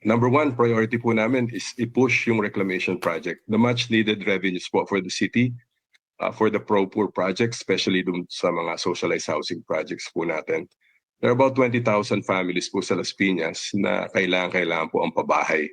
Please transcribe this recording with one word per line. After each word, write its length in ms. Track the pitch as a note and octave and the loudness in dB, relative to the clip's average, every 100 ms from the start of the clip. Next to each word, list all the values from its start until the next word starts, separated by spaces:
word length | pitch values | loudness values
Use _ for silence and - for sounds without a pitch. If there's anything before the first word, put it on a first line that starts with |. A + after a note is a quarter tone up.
number 320 | G#2 A#2 B2 | 0 2 4
one 240 | C#3 D3 B2 | 4 2 2
priority 400 | A#2+ A2+ A2 A#2 | 2 2 0 0
po 160 | A#2 | 0
namin 400 | A2 A2+ C3 A#2+ | 2 2 2 0
is 240 | G#2+ - - | -4 -10 -6
i-push 480 | A#2+ A#2+ B2+ - - | -4 2 2 2 2
yung 80 | A2+ | 0
reclamation 560 | G2+ G2+ G2 F#2 G2 F#2 | 0 -2 -2 -2 -2 -2
project, 480 | F2 E2 E2+ E2 - | -2 -2 -4 -8 -2
the 80 | G#2+ | 2
much 320 | A#2+ B2 A#2+ | 4 2 0
needed 320 | A2+ G#2+ G2+ | 2 2 0
revenues 400 | G2 F#2+ F#2+ F2+ | 0 0 0 -4
po 240 | - G2 D#2+ | -2 -2 0
for 160 | G2+ | 0
the 80 | F#2 | -2
city, 400 | - G2+ A#2+ B2 B2 _ _ _ _ _ - | -4 -2 2 0 -2 _ _ _ _ _ -6
uh, 80 | F#2 | -4
for 160 | - A2 | 0 0
the 80 | G#2 | 0
pro-poor 560 | - G#2 G2 G#2+ F#2+ | 0 2 2 0 -2
projects, 480 | - F#2 F#2 A#2 A#2+ | 0 -2 0 -2 -2
especially 400 | - A#2 - F#2 | -4 -2 0 0
dun 240 | F2+ F2+ F2 | 0 -4 -6
sa 160 | - F#2 | -2 -2
mga 320 | F2 E2+ E2+ | 0 -4 -4
socialized 480 | F#2 E2 F2 E2 - | -4 -2 -2 -2 -2
housing 320 | D2+ - E2+ - | -4 -4 -8 -4
projects 400 | D#2+ - E2+ - | -4 -4 -8 -8
po 160 | E2+ | -6
natin. 400 | E2 D#2+ - D#2+ - _ _ _ _ - | -4 -4 -2 -4 -4 _ _ _ _ -4
There 80 | A#2+ | 0
are 80 | B2 | 4
about 160 | C3+ | 2
twenty 320 | B2 B2 A#2 | 4 2 2
thousand 400 | A#2 G#2 G#2 G2+ | 2 2 2 -2
families 480 | - F#2+ F2+ F2 - | 0 -2 0 -2 -2
po 80 | G2 | -4
sa 160 | - F#2 | -2 -2
Las 160 | F#2 | -2
Piñas 640 | - G2 F2+ D#2+ F2 - G#2 | 0 0 2 -2 -4 -4 -2
na 320 | G2 F#2+ F2+ - | 0 0 -2 0
kailangan-kailangan 720 | F#2 F#2 F2+ F#2 E2+ E2 D#2+ | 2 0 0 0 0 0 0
po 160 | F2 | 0
ang 80 | E2 | 0
pabahay. 560 | D#2+ D2+ D2+ D2+ D#2+ D2+ | -2 0 2 2 0 -2